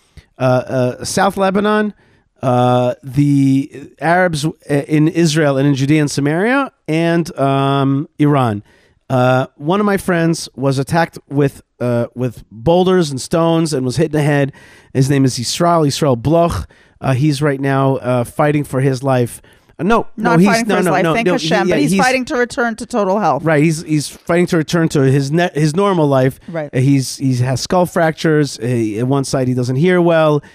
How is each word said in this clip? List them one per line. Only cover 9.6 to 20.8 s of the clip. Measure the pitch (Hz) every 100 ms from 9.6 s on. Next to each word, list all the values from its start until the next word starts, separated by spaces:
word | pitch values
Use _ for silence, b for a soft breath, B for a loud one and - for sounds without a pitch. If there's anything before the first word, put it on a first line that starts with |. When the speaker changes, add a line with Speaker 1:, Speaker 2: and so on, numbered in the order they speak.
| 147 196
Speaker 1:
of | 208
my | 196
friends | - 170 165 160 -
was | - 139 135
attacked | 135 165 165 - -
with, | 143 143 - _ -
uh, | 123 120 117
with | 120 123 - -
boulders | 110 127 175 185 185 151
and | 131
stones | - 165 165 165 165
and | 135
was | 127 120
hit | -
in |
the | 151
head. | 147 143 139 B B B B
His | 123 135
name | 143
is | 135 127
Yisrael, | 117 - 170 170
Yisrael | 147 - 151 120
Bloch. | 123 170 170 98 - b b b
Uh, | 131
he's | 127 151 139
right | 151 135
now, | 139 135 135 135
uh, | 123 127
fighting | 120 - 151 151
for | 139 131
his | 135 127
life. | 135 127 117 - b b b -
Uh, |
no, | 175 226 - -
Speaker 2:
Not | 226
Speaker 1:
no, | 233
he's, | 202
Speaker 2:
fighting | 226 233
Speaker 1:
no, |
Speaker 2:
for |
his | 185